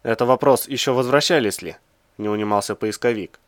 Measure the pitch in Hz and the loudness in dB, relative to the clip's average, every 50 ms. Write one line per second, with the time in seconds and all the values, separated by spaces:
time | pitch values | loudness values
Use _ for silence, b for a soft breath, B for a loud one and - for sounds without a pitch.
0 | _ 117 113 - 123 120 127 123 - 139 127 123 - - 139 127 - 143 127 127 | _ -2 -2 0 4 2 2 4 4 4 4 2 0 -6 -6 -4 -2 0 0 0
1 | 131 123 131 147 147 - 180 151 120 101 95 - 87 82 80 - _ _ _ _ | 0 2 2 2 2 2 2 2 2 0 -2 -4 -10 -14 -14 -16 _ _ _ _
2 | _ _ _ - 107 104 104 107 107 104 104 101 101 - 104 - - 107 104 - | _ _ _ -8 -4 -4 -2 -2 -2 0 0 0 0 -2 -6 -4 -4 -6 -4 -2
3 | - 123 117 107 90 - - _ _ | -2 -2 -2 -2 -6 -10 -14 _ _